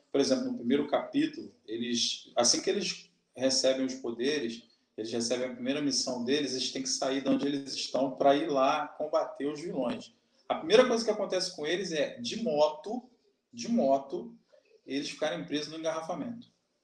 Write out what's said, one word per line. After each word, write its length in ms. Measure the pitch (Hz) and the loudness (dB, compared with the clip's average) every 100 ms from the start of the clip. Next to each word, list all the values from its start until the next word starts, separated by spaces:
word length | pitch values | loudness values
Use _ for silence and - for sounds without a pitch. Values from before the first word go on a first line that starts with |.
| _ | _
Por 80 | 139 | 2
exemplo, 240 | 131 127 | 4 4
no 100 | 123 120 | 0 -2
primeiro 280 | 120 143 - | 2 2 4
capítulo, 640 | 127 - 139 156 - 104 _ - | 0 0 0 0 -2 -14 _ -10
eles, 640 | 113 123 117 - - - - | -6 -2 0 0 -4 -4 2
assim 240 | 123 156 | 4 4
que 80 | - | 2
eles 420 | 202 180 - - _ _ | 0 -2 -8 -12 _ _
recebem 520 | - 131 - 131 131 131 | -2 0 2 2 2 0
os 80 | |
poderes, 680 | - 120 113 135 147 117 113 - _ _ - | -4 -6 -2 -2 0 -4 -6 -14 _ _ -10
eles 120 | 113 | -4
recebem 360 | 120 117 127 127 | -2 0 -2 -2
a 60 | |
primeira 260 | 117 120 143 | -4 -4 -2
missão 420 | 147 131 131 123 | 0 0 -2 -4
deles, 280 | 120 147 135 | 0 0 0
eles 180 | 127 - | -4 -4
têm 120 | 135 | -6
que 60 | 131 | -4
sair 320 | - 135 135 | -2 0 0
de 80 | 135 | 2
onde 160 | 135 143 | 0 0
eles 260 | 143 135 | -2 -6
estão 380 | - - - 135 | -8 -4 0 -2
pra 260 | - 139 143 | 4 6 6
ir 140 | 165 | 4
lá 360 | 139 135 151 143 | 4 4 2 -2
combater 580 | - 151 160 143 - 139 | -6 0 0 0 -4 -6
os 120 | 151 | -4
vilões. 520 | 170 143 120 117 - _ _ _ _ | -6 -4 -2 -4 -10 _ _ _ _
A 100 | 120 | -4
primeira 300 | 156 220 254 | 6 8 8
coisa 160 | 226 | 4
que 80 | 220 | 0
acontece 460 | 208 190 190 175 - | -2 0 -2 -2 -6
com 100 | 151 | -4
eles 240 | 180 180 | -2 -2
é, 260 | 156 123 120 | -2 -2 -4
de 220 | 120 - | -8 -4
moto, 600 | 165 147 151 - - 247 - _ _ _ _ | -2 4 4 2 -8 -8 -10 _ _ _ _
de 200 | 120 117 | -12 -2
moto, 680 | 233 139 135 - 190 233 - _ _ _ _ - | 2 4 2 0 -10 -10 -16 _ _ _ _ -8
eles 220 | 135 147 | -6 -6
ficarem 380 | - 156 - 135 | -4 -4 -4 -4
presos 260 | 147 151 | -6 -6
no 60 | 160 | -6
engarrafamento. 680 | 160 160 160 170 120 117 - _ _ _ | -4 -4 -6 -6 -6 -10 -14 _ _ _